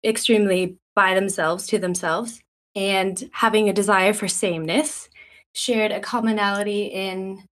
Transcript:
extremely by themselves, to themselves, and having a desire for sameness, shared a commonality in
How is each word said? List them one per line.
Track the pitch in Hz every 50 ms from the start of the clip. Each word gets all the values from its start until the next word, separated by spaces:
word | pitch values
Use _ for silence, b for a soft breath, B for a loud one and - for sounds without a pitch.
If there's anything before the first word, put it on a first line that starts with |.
| -
extremely | 226 220 - - - 226 214 208 196 185 185 185 180 180 - _ _ -
by | 208 190 190 185
themselves, | 190 196 196 196 - 160 160 175 185 -
to | - 220 190
themselves, | 180 180 180 180 185 165 160 196 233 233 - - _ _ _ _ _ _ -
and | 196 190 202 196 190 185 190 190 - 262 -
having | - - 233 226 214 214 214 202
a |
desire | 180 208 196 208 202 190 185 202
for | 208 208 208 175
sameness, | - - 220 190 170 165 160 160 175 269 311 - - - - - b b b b b b b b
shared | - - - 254 233 220 214 208
a | - 196
commonality | 208 - 240 226 226 220 214 214 202 202 196 202 208 208 202 202 208
in | - - 190 196 190 185 190 190 190 196 190 - _ _ _